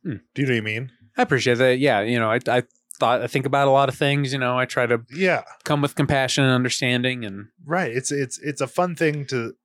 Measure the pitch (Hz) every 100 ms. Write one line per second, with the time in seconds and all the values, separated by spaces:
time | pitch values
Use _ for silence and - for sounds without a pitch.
0 | 180 104 _ - 139 120 107 110 131 _
1 | _ - 247 135 123 120 131 127 139 107
2 | 107 120 110 117 - 123 - _ _ -
3 | 120 120 120 139 131 139 139 135 139 -
4 | 143 143 139 135 127 127 127 - 120 117
5 | 117 143 185 143 - - - 147 143 -
6 | 139 139 131 - 131 127 127 - 131 123
7 | 127 123 110 98 104 _ 165 175 156 120
8 | - 143 131 - 151 143 135 - 180 160
9 | 160 147 139 127 113 -